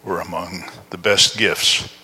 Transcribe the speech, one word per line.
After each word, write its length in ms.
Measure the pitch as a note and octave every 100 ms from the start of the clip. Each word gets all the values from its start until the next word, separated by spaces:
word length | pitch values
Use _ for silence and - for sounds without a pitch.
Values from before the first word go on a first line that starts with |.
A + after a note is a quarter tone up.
were 160 | - F2
among 500 | - E2 F2 F2+ E2 - -
the 60 | F2
best 400 | F#2+ G2+ - -
gifts 520 | G#2 - - - - -